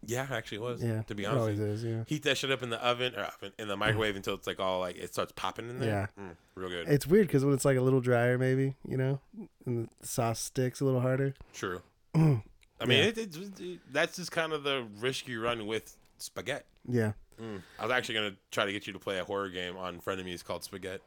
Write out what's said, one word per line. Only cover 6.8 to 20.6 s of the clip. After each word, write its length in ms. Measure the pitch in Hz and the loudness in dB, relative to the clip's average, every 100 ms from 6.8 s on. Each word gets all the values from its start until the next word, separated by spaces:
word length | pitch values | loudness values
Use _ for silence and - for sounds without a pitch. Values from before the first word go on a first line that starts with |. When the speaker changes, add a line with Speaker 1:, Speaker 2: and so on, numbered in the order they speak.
| 85 | 2
Speaker 2:
It's 160 | 143 135 | 2 6
weird 240 | 196 196 | 6 6
'cause 160 | 139 139 | 4 4
when 80 | |
it's, 120 | 139 143 | 4 4
like, 120 | 131 | 4
a 40 | |
little 200 | 127 131 | 6 4
drier, 360 | 123 120 120 127 | 4 4 4 4
maybe, 360 | 131 131 135 135 - | 4 4 2 -2 -4
you 100 | 131 | 0
know, 220 | 131 139 _ 214 196 _ - | 0 0 _ -16 -16 _ -4
and 220 | 117 113 _ | -4 -4 _
the 60 | - | -6
sauce 320 | - 113 113 | 0 0 0
sticks 420 | - - 127 - | -4 0 -2 2
a 40 | 135 | 2
little 160 | 127 | 2
harder. 340 | 127 131 139 135 - | 2 2 0 -4 -16
Speaker 1:
True. 280 | - 101 90 - _ | -6 -4 -4 -10 _
Speaker 2:
<clears throat> 180 | _ 156 | _ 6
Speaker 1:
I 40 | |
mean, 220 | 160 127 - - _ _ 117 123 | 6 6 0 -20 _ _ 4 6
Speaker 2:
Yeah. 60 | 185 | 6
Speaker 1:
it, 120 | 226 | 2
it, 180 | 220 156 202 190 | -6 -8 -12 -10
it, 200 | 180 175 - | -10 -10 -4
that's 240 | 135 165 - | 0 0 -2
just 160 | 175 | -4
kind 220 | 165 160 | -2 -2
of 100 | 156 | -2
the 240 | 143 135 117 101 | -2 -2 -4 -4
risk 280 | 123 135 - | -2 -2 -6
you 120 | 117 | -4
run 280 | 117 117 104 | -2 -2 -2
with 280 | 110 - - _ _ | -4 -4 -20 _ _
spaghetti. 480 | - - - 139 - _ - | -12 -8 -6 -6 -8 _ 0
Speaker 2:
Yeah. 220 | 120 107 104 - - | 2 2 0 -12 -14
Speaker 1:
Mm. 220 | 113 101 - - | -10 -10 -12 -6
I 40 | 110 | 0
was 60 | |
actually 240 | 127 113 110 | 0 0 -2
gonna 200 | 104 98 _ | -2 -4 _
try 140 | - 104 | 0 0
to 60 | |
get 160 | 101 104 | 0 -6
you 60 | |
to 60 | 92 | -8
play 200 | - 95 | -4 -4
a 40 | |
horror 260 | 87 98 98 | -2 -2 -2
game 280 | 90 90 92 | -4 -6 -6
on 220 | 92 87 | -8 -8
Frenemies 440 | - 95 92 87 | -6 -4 -4 -8
called 200 | - 90 | -6 -8